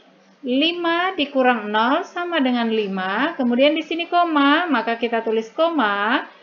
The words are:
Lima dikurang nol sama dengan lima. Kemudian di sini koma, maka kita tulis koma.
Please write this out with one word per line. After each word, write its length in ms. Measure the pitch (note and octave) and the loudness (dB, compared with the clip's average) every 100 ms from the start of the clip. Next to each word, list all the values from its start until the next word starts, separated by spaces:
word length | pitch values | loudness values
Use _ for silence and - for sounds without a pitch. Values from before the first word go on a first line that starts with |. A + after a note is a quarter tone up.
| _ _ _ _ | _ _ _ _
Lima 720 | C4 C4 D#4+ F4 E4+ E4+ F#4 | -2 0 0 0 -2 0 -2
dikurang 560 | F#4+ C#4 C4+ B3 A#3 G#3 | -2 -2 2 2 2 0
nol 320 | G#3+ A#3 D#4 | 0 2 0
sama 400 | F#4+ F4 F4 E4 | -2 -8 -4 0
dengan 320 | C4 B3 A#3 | 0 0 0
lima. 640 | A3 G3+ F#3+ F#3 G#3 D4+ E4+ | -2 -2 -4 -4 -2 -2 -2
Kemudian 400 | A#3+ A#3+ C#4+ D#4+ | 0 4 2 2
di 80 | D#4 | -4
sini 240 | E4 E4+ | -6 -2
koma, 560 | F4 E4+ D4 C#4 D4+ F4 | 0 2 2 4 2 2
maka 320 | B3 A3+ A#3 | 0 -2 -2
kita 240 | A#3 A3+ | -2 -2
tulis 320 | A3+ A3 A3+ | 0 -2 -2
koma. 720 | - E4 D#4+ G#3+ G3+ G#3 C#4+ - - | 0 0 2 0 0 0 0 -4 -16